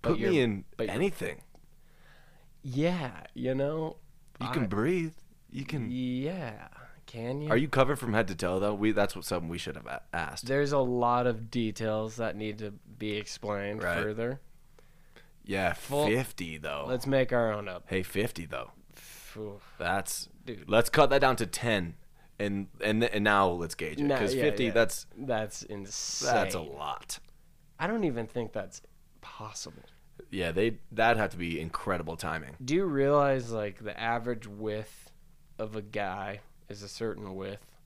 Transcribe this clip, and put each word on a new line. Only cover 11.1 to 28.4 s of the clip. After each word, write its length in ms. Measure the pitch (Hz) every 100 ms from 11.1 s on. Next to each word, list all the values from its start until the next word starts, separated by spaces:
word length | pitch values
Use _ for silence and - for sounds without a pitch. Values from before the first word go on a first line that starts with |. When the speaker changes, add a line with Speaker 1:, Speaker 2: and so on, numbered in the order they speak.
| 123 123
Speaker 1:
of 240 | 110 113
details 680 | 123 113 101 110 107 110 113
that 180 | 113 101
need 240 | 107 104
to 120 | 107 104 - 107
be 140 | 107 104
explained 640 | 104 - 104 101 101 107
Speaker 2:
Right. 220 | 87 85
Speaker 1:
further. 360 | 107 107 117 135 - - - - - - - - - -
Speaker 2:
Yeah, 300 | - 95 90
Speaker 1:
Full 320 | - - 143 147
Speaker 2:
fifty, 520 | 113 131 - 85 78
though. 260 | 76 71 71
Speaker 1:
Let's 200 | 127 131
make 260 | 135 127
our 180 | 127 117
own 160 | 104 101
up. 180 | 90 -
Speaker 2:
Hey, 160 | 95
fifty, 420 | 92 98 117 - 82
though. 260 | 67 60 - -
Speaker 1:
Phew. 680 | - - - - 107 107 101 - -
Speaker 2:
That's 500 | 87 98 95 - - - -
Speaker 1:
Dude. 240 | 107 -
Speaker 2:
Let's 200 | 107 -
cut 180 | - 143
that 100 | 139
down 160 | 135 135
to 100 | 104
ten, 480 | - 117 107 85 - - - - -
and, 300 | 104 98 98 -
and, 240 | 101 107
and 200 | 120 107
now 240 | 104 101 95
let's 260 | 87 82
gauge 260 | - 80 78
it, 40 |
Speaker 1:
Nah, 160 | 143 135
Speaker 2:
'cause 160 | 101 127
Speaker 1:
yeah, 80 |
Speaker 2:
fifty, 220 | 147 139 120
Speaker 1:
yeah. 60 |
Speaker 2:
that's 360 | 117 113 - - -
Speaker 1:
That's 460 | 135 113 107 -
insane. 680 | - 101 98 - - - 139
Speaker 2:
that's 200 | 120 92 87
a 60 |
lot. 560 | 78 71 73 - - - - - - - - -
Speaker 1:
I 80 | 165
don't 160 | 226
even 240 | 185 117 110
think 260 | 123